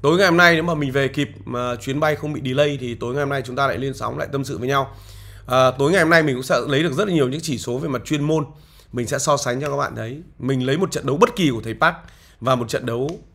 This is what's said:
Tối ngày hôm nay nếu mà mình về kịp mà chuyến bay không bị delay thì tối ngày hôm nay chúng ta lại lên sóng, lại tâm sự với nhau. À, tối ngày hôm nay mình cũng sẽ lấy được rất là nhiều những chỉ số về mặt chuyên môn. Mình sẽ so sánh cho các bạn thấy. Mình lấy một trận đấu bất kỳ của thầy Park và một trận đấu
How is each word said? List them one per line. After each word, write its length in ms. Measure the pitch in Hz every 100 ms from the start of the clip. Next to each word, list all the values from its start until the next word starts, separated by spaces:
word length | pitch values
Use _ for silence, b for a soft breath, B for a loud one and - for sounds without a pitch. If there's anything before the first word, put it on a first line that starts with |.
Tối 160 | 143 175
ngày 80 | 190
hôm 100 | 170
nay 180 | 175
nếu 80 | 165
mà 120 | 170
mình 180 | 156 143
về 160 | 135 135
kịp 220 | 139 139 -
mà 320 | - 123 123 123
chuyến 200 | - 135
bay 160 | 156 147
không 160 | 151
bị 80 | 147
delay 340 | 131 127 147 139
thì 140 | 123
tối 200 | 117 120
ngày 80 | 135
hôm 80 | 143
nay 120 | 139
chúng 120 | 127 127
ta 100 | 139
lại 120 | 101
lên 160 | 135
sóng, 240 | 127 113 135
lại 100 | 156
tâm 120 | 139
sự 140 | 135 85
với 100 | 123
nhau. 280 | 139 131 B B B B B -
À, 240 | 127 131 131
tối 140 | 139
ngày 80 | 190
hôm 100 | 160
nay 120 | 165
mình 120 | 156
cũng 80 | 127
sẽ 180 | 131 131 127
lấy 140 | 139
được 100 | 165
rất 160 | 135 214
là 60 |
nhiều 140 | 170 127
những 120 | 147
chỉ 180 | 165 120
số 200 | - 123
về 100 | 160
mặt 140 | 127
chuyên 180 | - 151
môn. 220 | 147 160 143 b b b b
Mình 140 | 123 117
sẽ 120 | 131
so 180 | 156 139
sánh 240 | 127 123
cho 100 | 147
các 60 | 143
bạn 200 | 139 117
thấy. 260 | 113 143 175 -
Mình 280 | 123 131 127
lấy 120 | 151
một 120 | 190
trận 160 | - 131
đấu 100 | 147
bất 200 | 233 -
kỳ 140 | 165
của 100 | 113
thầy 100 | 113 107
Park 160 | 160 170 b b b b
và 140 | 117
một 140 | 127 117
trận 180 | 120 123
đấu 240 | 117 139 196 -